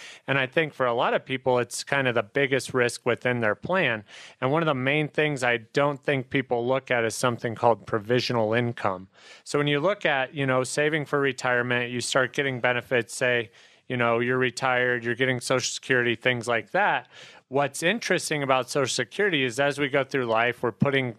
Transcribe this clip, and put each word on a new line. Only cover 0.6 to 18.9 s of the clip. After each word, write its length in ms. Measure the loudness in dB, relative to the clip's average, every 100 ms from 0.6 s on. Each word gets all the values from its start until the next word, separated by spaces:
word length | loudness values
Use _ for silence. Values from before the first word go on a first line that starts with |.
| -2 0
for 100 | 0
a 80 |
lot 220 | 2 2 0
of 100 | -4
people, 320 | -4 0 0
it's 260 | 0 -6
kind 240 | -2 0 2
of 60 |
the 80 | 0
biggest 520 | 0 0 0 0 0
risk 300 | 0 0 0
within 360 | -2 0 0 0
their 160 | 0 0
plan. 480 | -2 0 0 -2 -6 -18 -20 -4
And 120 | 0
one 100 | 0
of 60 | 0
the 80 | 0
main 320 | 0 0 0
things 360 | 0 0 0
I 140 | 0 0
don't 440 | -2 0 0 0
think 280 | -2 -2 0
people 360 | -2 0 -2 0
look 260 | -2 0
at 120 | 0
is 120 | 0 0
something 400 | 0 0 -4 2
called 320 | 2 2 0
provisional 640 | -4 0 0 0 0 0
income. 540 | 0 0 -2 -4 -4 -10 _ -20 -20
So 140 | -4 -2
when 100 | 0
you 120 | 0
look 260 | 0 0 0
at, 300 | 0 -2 -2
you 100 | 0
know, 180 | 2
saving 420 | 0 0 0 0 -2
for 140 | 0
retirement, 680 | 0 -2 0 0 0 -2 -2
you 100 | -4
start 320 | -2 0 0
getting 280 | 0 -2 0
benefits, 560 | 0 0 0 0 0 -2
say, 340 | 0 0 -2 -10 -20 _ -6
you 100 | -2
know, 220 | 2 2
you're 180 | 2 0
retired, 640 | 0 0 0 2 0 0
you're 120 | -2 0
getting 240 | 0 0
Social 280 | 0 -2 -2
Security, 460 | -6 0 2 2
things 340 | 0 0 0 0
like 220 | -2 -2
that. 360 | 0 0 0 -4 -18 -20 -20 -6
What's 340 | -2 -2 0
interesting 640 | -2 0 0 -2 0 -2
about 260 | 2 0 0
Social 240 | -2 -2